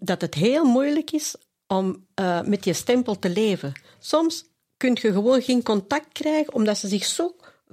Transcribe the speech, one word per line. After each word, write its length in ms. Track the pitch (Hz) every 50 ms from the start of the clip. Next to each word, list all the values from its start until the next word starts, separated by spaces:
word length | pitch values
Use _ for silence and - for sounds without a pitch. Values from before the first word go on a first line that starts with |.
dat 200 | 190 190 180 -
het 140 | 175 156 -
heel 300 | 147 185 233 269 320 330
moeilijk 460 | 254 240 262 277 294 294 311 294 -
is 240 | 320 302 302 - - - _ _ _ _ _
om, 400 | - 190 190 190 185 180 - - _ _
eh, 260 | - 196 180 175 175
met 220 | - 208 202 - -
je 80 | 185
stempel 460 | 160 - - - 247 254 247 226 202 -
te 100 | - 180
leven. 420 | 175 202 220 214 185 - - 143 139 - - - - _
Soms 460 | - - - 311 330 330 330 - - _ _ _ _ _ _
kun 220 | - - 254 240 -
je 100 | - 220
gewoon 300 | 180 202 208 247 262 254
geen 200 | 254 - 254 240
contact 500 | 240 - 214 202 190 - 277 302 302 -
krijgen, 400 | - - 294 302 311 311 302 - -
omdat 240 | 240 214 214 208 -
ze 100 | - 196
zich 160 | 208 190 -
zo 320 | - - - 339 359 - _ - - _ _ _ -